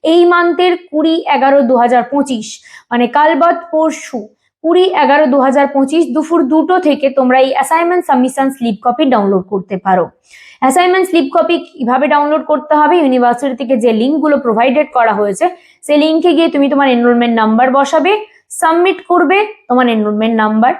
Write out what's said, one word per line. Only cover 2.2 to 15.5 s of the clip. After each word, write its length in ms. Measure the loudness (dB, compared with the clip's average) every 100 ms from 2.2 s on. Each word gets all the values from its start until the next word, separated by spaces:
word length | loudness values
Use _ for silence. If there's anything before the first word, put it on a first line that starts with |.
| -4 -6 -8 -18 -20 -20 _
মানে 140 | -2 0 2
কাল 160 | 2 2
বাদ 140 | 0 0 -4
পরশু 480 | -2 -2 -4 -10 -12 -12 _ _ _
কুড়ি 220 | 0 2 2 0
এগারো 220 | 2 2 2
দু 40 | 2 2
হাজার 200 | 0 0 -2
পঁচিশ 280 | -2 0 -2 -2
দুপুর 240 | -2 -2 0
দুটো 220 | 0 0 0 0
থেকে 200 | 0 -2 0
তোমরা 200 | 0 2 2
এই 60 | -2
অ্যাসাইনমেন্ট 460 | -2 0 0 -2 0
সাবমিশন 380 | 0 0 -2 -4 -2
স্লিপ 220 | -6 -2 -4
কপি 180 | 0 0
ডাউনলোড 300 | 2 0 -2 -2
করতে 240 | -8 -6 -6 -2
পারো। 200 | -2 -2 _ _ -20 -20 -4
অ্যাসাইনমেন্ট 420 | -2 0 0 0 0
স্লিপ 180 | 0 0 -2
কপি 200 | 0 -2 -6
কিভাবে 380 | -8 -2 0 0
ডাউনলোড 300 | 0 0 -2 -2
করতে 220 | -4 0 0
হবে? 160 | 2 2
ইউনিভার্সিটি 520 | 2 2 0 0 -4 -6
থেকে 140 | -4 0
যে 80 | 0 0
লিঙ্কগুলো 340 | 0 0 0 0 0
প্রোভাইডেড 420 | 0 0 0 -2 0
করা 160 | 0 0
হয়েছে 260 | -2 -2 -4